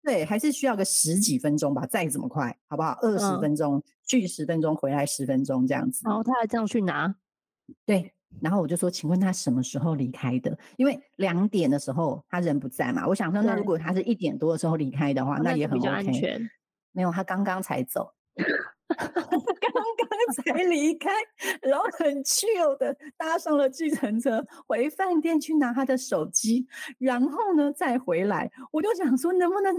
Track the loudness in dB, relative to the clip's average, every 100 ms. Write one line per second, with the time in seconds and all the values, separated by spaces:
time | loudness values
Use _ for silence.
0 | 0 0 2 2 2 2 0 2 2 2
1 | 2 2 2 2 2 2 0 -2 -2 -2
2 | -2 -2 -4 -4 -4 -6 _ -2 -2 0
3 | 0 2 0 2 0 2 2 0 -4 _
4 | 0 2 2 -4 -2 0 0 0 0 0
5 | 0 -2 0 0 2 2 2 2 -2 -2
6 | -2 -2 0 0 2 0 0 0 0 0
7 | -2 -4 _ _ _ _ -20 -10 0 0
8 | 0 _ _ -8 -2 0 0 0 0 -2
9 | 0 2 2 0 0 0 0 -2 -2 0
10 | -2 -2 -2 0 -2 -6 -12 0 0 0
11 | _ -4 0 2 2 2 2 2 0 0
12 | 0 -2 -6 -2 0 0 -2 -4 -2 0
13 | 0 0 0 0 2 0 0 -2 0 -2
14 | 0 -2 -2 0 0 0 0 0 -2 0
15 | 0 0 0 0 0 0 0 0 0 -2
16 | -2 0 -2 -4 -8 _ _ _ _ -2
17 | -2 -2 -4 -2 -2 -2 -4 -4 -2 -4
18 | -6 _ _ -6 -4 -2 -6 _ _ -6
19 | -4 -6 -2 -2 -2 -2 -2 -2 -2 -2
20 | -2 0 0 0 -2 0 2 4 2 0
21 | -2 -2 -4 _ -6 -2 0 2 0 0
22 | -2 0 0 0 2 2 2 2 -4 -4
23 | -14 _ -2 -2 2 2 2 0 -2 0
24 | 0 0 0 -2 -4 -16 -4 -2 0 0
25 | 0 2 2 0 2 2 2 0 0 0
26 | 0 -2 0 -2 2 0 0 -10 -16 -2
27 | 0 2 0 0 2 4 2 0 0 0
28 | 0 0 2 0 -4 -10 -6 -2 0 0
29 | 2 2 2 2 2 2 0